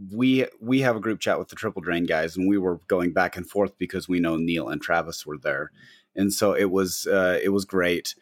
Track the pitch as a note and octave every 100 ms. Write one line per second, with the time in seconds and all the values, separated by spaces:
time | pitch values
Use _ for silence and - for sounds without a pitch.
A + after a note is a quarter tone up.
0 | F#2+ G#2+ B2+ C3 B2+ - A2+ C3 C3 A2
1 | A2 G#2 G#2+ E2 F#2 - A2 F#2+ E2+ E2+
2 | E2+ D#2+ E2 F2+ F#2+ G2+ F2+ E2+ - F#2+
3 | F2+ E2 F2+ F#2 F2 G2+ G2 - F2+ F#2
4 | E2 F2+ E2+ D#2+ E2 E2+ A#1+ D2+ D#2+ E2
5 | D#2+ - D2+ D2 D2 C#2 D2+ _ - -
6 | _ - G2 - G#2 F#2 G2 F#2+ F#2+ -
7 | - G2 F#2 E2+ G2 G2 F#2+ F#2+ F2 F2
8 | - -